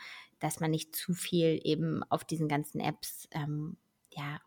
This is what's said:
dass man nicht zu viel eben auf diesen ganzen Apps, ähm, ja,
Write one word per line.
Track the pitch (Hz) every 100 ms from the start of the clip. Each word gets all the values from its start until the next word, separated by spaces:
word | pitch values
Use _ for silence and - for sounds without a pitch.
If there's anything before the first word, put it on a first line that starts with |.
| - - - _
dass | 151 -
man | 160
nicht | 160 - -
zu | -
viel | 175 - 175 165 156
eben | - 151 165 151
auf | - 151
diesen | - 160 156
ganzen | 147 151 -
Apps, | - - - - -
ähm, | 160 147 151 156 180 _ _ _
ja, | - 143 151